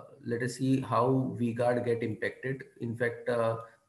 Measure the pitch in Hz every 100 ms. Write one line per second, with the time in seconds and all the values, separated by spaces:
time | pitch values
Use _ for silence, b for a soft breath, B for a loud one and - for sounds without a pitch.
0 | - - 117 117 120 - 131 131 127 113
1 | 127 131 127 110 120 117 120 120 120 117
2 | 113 104 104 - 131 135 - - 120 117
3 | 120 117 - 120 113 117 B B